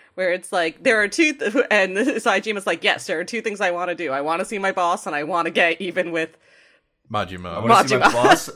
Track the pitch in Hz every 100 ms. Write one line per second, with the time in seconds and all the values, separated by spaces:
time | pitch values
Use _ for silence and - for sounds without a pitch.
0 | _ - 185 185 - 185 165 - 208 220
1 | 208 - 311 285 202 254 - 208 190 190
2 | 254 226 233 196 220 202 196 170 196 -
3 | - 165 185 233 220 202 190 175 175 170
4 | 156 135 151 170 202 214 190 185 170 196
5 | 185 147 151 175 165 185 170 165 190 175
6 | 170 165 160 _ _ _ _ _ _ _
7 | - 107 90 90 90 85 - 208 139 131
8 | 117 117 123 - -